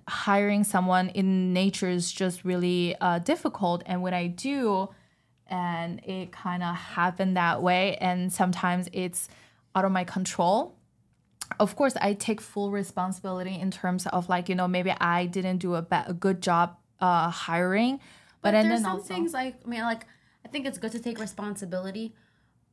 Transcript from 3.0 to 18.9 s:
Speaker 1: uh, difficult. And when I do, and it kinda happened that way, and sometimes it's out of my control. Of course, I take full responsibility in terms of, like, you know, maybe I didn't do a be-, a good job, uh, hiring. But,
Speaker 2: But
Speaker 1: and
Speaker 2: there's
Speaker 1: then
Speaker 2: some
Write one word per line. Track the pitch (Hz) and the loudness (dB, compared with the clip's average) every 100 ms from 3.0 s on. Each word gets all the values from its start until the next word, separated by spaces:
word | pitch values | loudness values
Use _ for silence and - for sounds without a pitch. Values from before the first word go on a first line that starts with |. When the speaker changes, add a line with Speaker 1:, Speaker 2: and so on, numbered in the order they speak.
Speaker 1:
uh, | 185 170 | 0 0
difficult. | 175 330 294 - 185 175 - | 0 0 -2 -2 -2 -2 -2
And | 180 | -4
when | 180 | -2
I | 180 175 | -2 -2
do, | 175 262 285 233 196 196 - _ _ _ _ - | -4 -4 0 0 0 -2 -8 _ _ _ _ -8
and | 185 175 170 170 170 | -4 -2 -2 -4 -8
it | - 185 180 | -8 -8 -8
kinda | - 185 180 175 | -8 -4 -2 -2
happened | 175 - - 180 180 190 180 | -4 -4 2 2 2 2 2
that | 175 170 | 2 4
way, | 180 180 196 - | 4 4 2 0
and | 185 180 180 | 0 0 0
sometimes | - 185 180 180 180 175 | 2 2 2 2 0 -2
it's | - 185 - - - - _ _ | -4 -4 -4 -8 -12 -20 _ _
out | 190 | 0
of | 190 | 2
my | 190 | 2
control. | 180 - 185 - 175 208 339 - _ _ _ _ _ - - - | 0 -4 -4 2 4 4 2 -8 _ _ _ _ _ -14 -6 0
Of | 202 - | 0 2
course, | 277 - | 0 2
I | 202 | 0
take | 202 - 214 | 0 -2 -4
full | - - 202 | -6 -6 -4
responsibility | 202 196 - 185 190 196 185 185 185 | -2 -4 -4 -4 -4 -6 -6 -6 -4
in | 190 | -4
terms | 185 185 180 180 | -4 -2 -2 -2
of, | 185 175 | -2 0
like, | 180 180 | 0 0
you | |
know, | 185 180 | 0 2
maybe | 180 180 - | 2 0 0
I | 175 175 180 | 2 2 0
didn't | 185 185 185 | -2 -2 -2
do | 180 | 0
a | 175 | -2
be-, | 170 165 - | 0 -2 0
a | |
good | 175 190 185 | -2 0 0
job, | 185 170 170 - _ - | 2 4 2 -2 _ -2
uh, | 185 170 165 | 2 4 2
hiring. | 170 - 170 180 196 240 277 - - - _ | -2 -2 0 2 2 2 0 -8 -20 -20 _
But, | 202 | 2
Speaker 2:
But | |
Speaker 1:
and | 214 220 | 4 4
Speaker 2:
there's | 233 | 2
Speaker 1:
then | |
Speaker 2:
some | 202 | 0